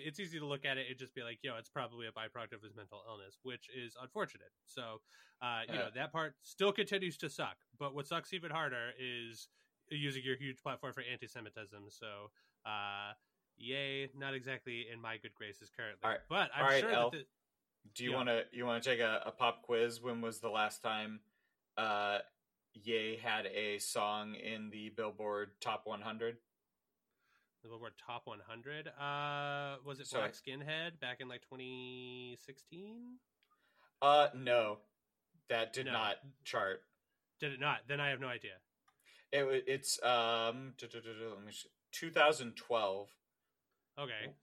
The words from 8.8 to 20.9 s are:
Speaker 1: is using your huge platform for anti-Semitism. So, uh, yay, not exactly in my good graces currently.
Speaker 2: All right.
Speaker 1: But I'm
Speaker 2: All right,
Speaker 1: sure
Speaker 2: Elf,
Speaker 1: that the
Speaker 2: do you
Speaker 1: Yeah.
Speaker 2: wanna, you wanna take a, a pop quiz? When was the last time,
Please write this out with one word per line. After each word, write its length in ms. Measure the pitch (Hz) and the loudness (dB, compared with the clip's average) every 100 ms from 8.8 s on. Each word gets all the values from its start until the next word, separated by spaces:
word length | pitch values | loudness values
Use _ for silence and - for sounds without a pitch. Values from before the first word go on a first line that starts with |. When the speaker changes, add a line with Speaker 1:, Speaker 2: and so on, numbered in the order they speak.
| 117 120 | -4 -4
Speaker 1:
is 500 | 127 120 117 113 - _ _ _ _ | -4 -4 -6 -10 -16 _ _ _ _
using 320 | 147 143 131 | -2 -2 0
your 120 | 127 127 | -2 -2
huge 260 | 139 127 | -2 -6
platform 300 | 147 123 131 | -6 -6 -6
for 100 | 131 | -6
anti-Semitism. 840 | 123 123 117 123 107 117 101 104 101 | -6 -6 -8 -10 -10 -10 -12 -14 -16
So, 400 | - 110 101 104 - _ _ 110 | -12 -10 -10 -12 -16 _ _ -6
uh, 460 | 104 101 101 104 107 _ _ _ _ | -4 -2 -4 -6 -10 _ _ _ _
yay, 540 | 117 139 139 135 135 | -4 -2 -2 -4 -6
not 200 | 139 139 | -6 -4
exactly 540 | 135 127 127 127 117 113 | -4 -4 -6 -4 -6 -6
in 100 | 117 | -8
my 160 | 113 113 | -6 -6
good 180 | 110 | -8
graces 360 | - 107 98 104 | -10 -10 -10 -14
currently. 300 | - 110 95 | -8 -8 -2
Speaker 2:
All 60 | 110 | 0
right. 100 | 107 - | 0 0
Speaker 1:
But 220 | 180 147 | 2 2
I'm 100 | 131 | 4
Speaker 2:
All 60 | 135 | 6
right, 100 | 135 | 6
Speaker 1:
sure 100 | 127 | 6
Speaker 2:
Elf, 220 | 120 120 | 4 4
Speaker 1:
that 60 | 156 | 2
the 720 | 131 _ _ _ _ _ - | -8 _ _ _ _ _ -12
Speaker 2:
do 100 | - | -2
you 60 | 123 | 2
Speaker 1:
Yeah. 60 | 127 | 4
Speaker 2:
wanna, 280 | 123 117 - | 6 4 2
you 140 | 120 123 | -2 2
wanna 140 | 117 | 2
take 200 | 131 120 | 4 4
a, 220 | 113 110 113 | 6 4 0
a 40 | |
pop 300 | - 123 - | 4 2 4
quiz? 380 | - 117 120 117 | 2 4 4 2
When 180 | 123 117 | -4 -2
was 200 | 113 107 | -2 -2
the 100 | 113 | 0
last 320 | 107 107 - | 4 2 2
time, 380 | 117 | 0